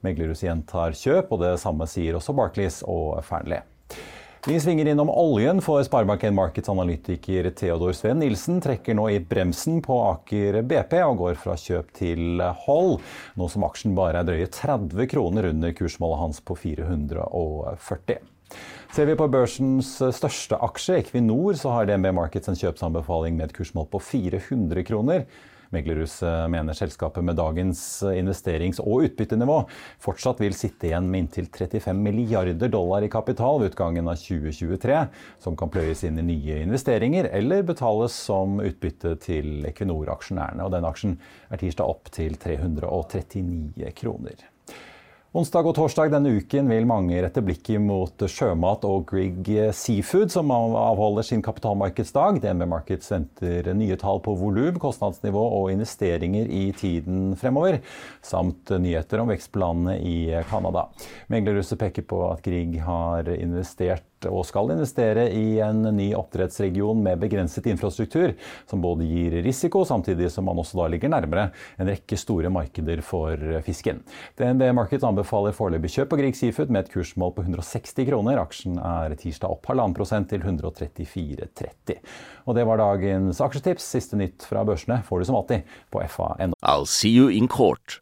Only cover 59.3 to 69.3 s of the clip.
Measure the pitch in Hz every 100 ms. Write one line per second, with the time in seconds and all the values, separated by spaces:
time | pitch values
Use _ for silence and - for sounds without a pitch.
59.3 | 98 - 101 90 85 87 - 87 85 82
60.3 | 82 82 104 92 87 - - - - -
61.3 | 113 104 101 90 87 104 - 80 92 87
62.3 | 82 - 90 85 82 82 85 85 85 80
63.3 | 85 85 85 90 - 90 90 - _ 90
64.3 | 92 92 98 113 160 143 - 113 107 120
65.3 | 104 110 110 107 107 110 104 101 95 -
66.3 | 92 90 - 98 92 104 110 98 87 101
67.3 | 101 87 - 123 90 101 - 107 160 175
68.3 | - - - - 98 87 82 82 85 85